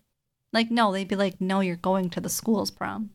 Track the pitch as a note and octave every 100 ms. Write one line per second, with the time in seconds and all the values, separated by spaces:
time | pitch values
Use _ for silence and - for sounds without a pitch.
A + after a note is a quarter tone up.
0 | _ _ _ _ _ A3 A3+ A#3 G#3+ F#3+
1 | F#3 G3 G3 F#3 F#3+ G3 F#3 E3+ F#3 F#3+
2 | F3+ F3+ F3+ - - G#3 G3 - - G2
3 | G#3